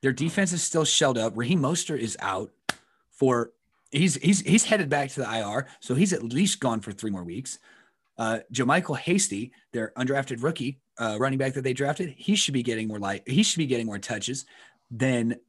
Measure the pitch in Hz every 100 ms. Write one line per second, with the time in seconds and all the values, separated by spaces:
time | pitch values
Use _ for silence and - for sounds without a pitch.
0 | 135 127 156 180 196 170 - 170 156 -
1 | 147 120 113 110 117 180 135 170 - 147
2 | 113 - 98 95 107 _ _ - _ _
3 | _ _ 131 123 117 _ _ _ _ -
4 | 180 139 160 196 - 202 - 214 156 147
5 | 139 - 120 113 104 110 139 - - 127
6 | 196 175 117 127 196 - 131 113 107 98
7 | 110 95 87 90 131 - _ - _ _
8 | _ - 113 113 - 120 127 160 180 143
9 | - 185 - 101 120 _ _ 120 110 -
10 | 127 139 135 120 135 170 131 135 _ -
11 | 117 107 131 135 135 135 131 127 139 143
12 | 180 131 - 202 - 135 120 113 110 107
13 | 98 101 - 135 220 - 151 123 113 101
14 | - 107 101 135 - - - _ _ 117
15 | 131 123 117 117